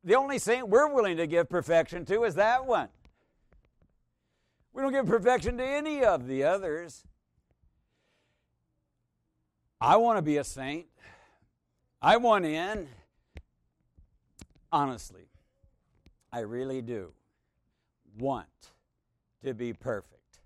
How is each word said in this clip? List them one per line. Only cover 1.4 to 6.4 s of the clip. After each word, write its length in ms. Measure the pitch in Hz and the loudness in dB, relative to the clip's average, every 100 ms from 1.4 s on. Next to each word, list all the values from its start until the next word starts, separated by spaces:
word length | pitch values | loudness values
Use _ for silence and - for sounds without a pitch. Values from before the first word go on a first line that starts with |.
| 165 | 0
perfection 560 | 175 151 165 156 175 151 | -2 2 2 2 -8 -4
to 180 | 208 | 0
is 100 | 233 | 0
that 320 | 160 214 247 262 | 2 2 2 0
one. 220 | 208 151 _ - _ _ _ _ _ _ _ _ _ _ _ _ _ _ _ _ | -2 -2 _ -20 _ _ _ _ _ _ _ _ _ _ _ _ _ _ _ _
We 100 | 247 | -4
don't 100 | 269 | 0
give 140 | 269 208 | 0 2
perfection 520 | 226 208 247 170 240 | 2 4 2 0 -4
to 60 | |
any 400 | 262 285 302 294 | -4 -4 -4 2
of 220 | 240 160 123 | 2 2 -2
the 180 | 135 | -2